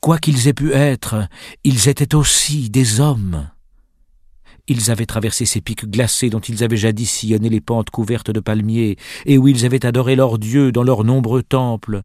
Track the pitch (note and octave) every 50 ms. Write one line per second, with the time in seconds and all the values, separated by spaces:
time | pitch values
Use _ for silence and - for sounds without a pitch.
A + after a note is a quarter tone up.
0 | - D3+ E3 D#3 - D#3+ D3 B2+ A#2 C#3+ C#3+ - C3+ D#3 C3+ C3+ C#3+ D3 C3 A#2
1 | - - - A2 G#2 - - - - - - _ _ C#3 C3 A#2 - C#3 C#3 -
2 | D3 - - D3+ C#3+ - - - - - D3 D3+ C3 A2 G#2 C3 C3 A#2 G#2 A2
3 | C#3+ D3+ C#3 A2+ G2 F#2 F2 D#2 C#2+ C#2+ - - _ _ _ _ _ _ _ _
4 | _ _ _ _ _ _ _ _ _ - - - _ - C3+ A#2 A2 A#2+ A#2 G#2
5 | A#2 - - A2+ G#2+ A2 - - B2 - - G#2+ - - A2 - - G#2+ G2+ A2+
6 | B2+ A2 - - - B2 G#2+ A2+ A2 - A#2 G#2 A#2+ A2+ A#2 G#2+ G2+ A2+ A2 G#2
7 | A#2 G2+ - - - G#2+ A2 G#2+ G#2+ A2+ A2 G#2+ - - A#2 A#2 G#2+ - - -
8 | A2+ G#2 A#2+ A2+ - - G#2+ G#2+ F2+ - G#2+ G#2+ G#2 G#2+ A2 A#2 A#2 G#2+ G2 -
9 | - - - - - - C#3+ C3+ C3 C#3 C#3 A#2+ A#2 B2+ B2+ C3 B2 A#2+ A2+ B2+
10 | B2 B2 C3+ C3 C3+ B2+ A2+ A2 G#2+ G#2+ A#2 C#3+ C#3 C3 A2 A#2+ A#2+ B2+ C3 G#2
11 | G#2+ A2+ B2+ C3+ B2 A2+ A#2+ C3 A#2 _ - C3 B2+ B2 A#2 G#2 - - G#2+ G2